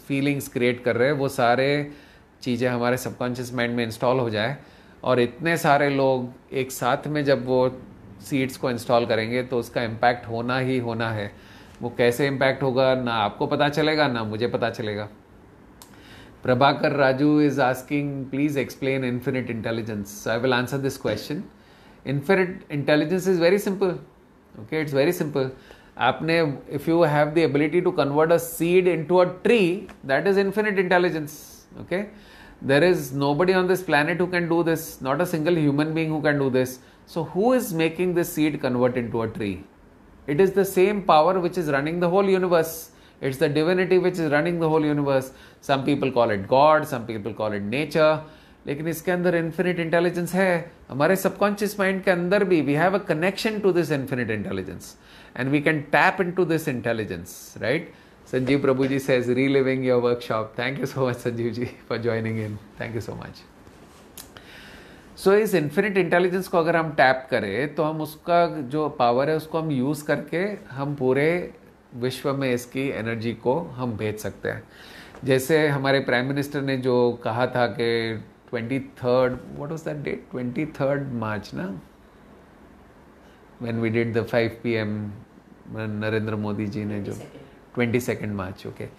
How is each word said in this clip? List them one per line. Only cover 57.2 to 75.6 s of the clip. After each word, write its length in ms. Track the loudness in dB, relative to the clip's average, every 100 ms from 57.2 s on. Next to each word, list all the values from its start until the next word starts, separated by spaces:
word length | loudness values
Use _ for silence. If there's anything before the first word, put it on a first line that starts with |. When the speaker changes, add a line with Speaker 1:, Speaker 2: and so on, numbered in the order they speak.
| -10 -18 -18 -6
Speaker 1:
right? 220 | -2 -2 -4 -18 -20 -20 -6
संजीव 280 | -2 0 2
प्रभु 260 | 2 2 2
जी 120 | 0
says, 240 | 2 0 2
"Reliving 580 | 0 2 2 2 0
your 180 | 2 2
workshop।" 420 | 2 -2 -2 -4 -4 -6
Thank 200 | -6 -4
you 60 | -6
so 120 | -2
much, 180 | -2 -2
संजीव 340 | -6 -4 -4
जी, 120 | -4
for 340 | -8 -10 -8 -4
joining 380 | -2 -2 -2 -4 -6
in। 100 | -10 -14 -12
Thank 180 | -8 -8
you 100 | -8
so 100 | -12
much। 140 | -14 -18 -20 -20 -20 -20 -20 -20 -20 -20 -20 -20 -20 -20 -20 -20 -20 -20 -20 -2
So, 80 | 4
इस 220 | 4 4
इन्फिनिट 440 | 0 0 0 0 0
इंटेलिजेंस 500 | 2 2 2 -2 0
को 100 | 0
अगर 180 | 2 0
हम 160 | 0
टैप 360 | 2 4 4 0
करें, 440 | -2 0 -2 -4
तो 80 | -2
हम 180 | -2 -2
उसका 600 | -8 -10 0 2 2 -2
जो 280 | -6 -4 -4
पावर 420 | 2 2 4 2
है, 60 | -2
उसको 220 | -2 -4
हम 120 | -2
यूज़ 340 | -2 -2 -2
करके 340 | -2 -4 -2 -4 -4 -6 -12
हम 240 | -8 -6
पूरे 600 | -2 2 2 2 0 -4 -14 -20 -20 _
विश्व 400 | -6 -6 -4 -4
में 200 | -2 0
इसकी 340 | -2 -4 -6 -4
एनर्जी 440 | -4 -6 -4 -4
को 280 | -2 -2 -2
हम 360 | -4 -8 -6 -4
भेज 220 | -4 -4
सकते 300 | -10 -8 -8
हैं। 140 | -8 -14 -20 -20 -20 -20 -8
जैसे 440 | 2 2 4 4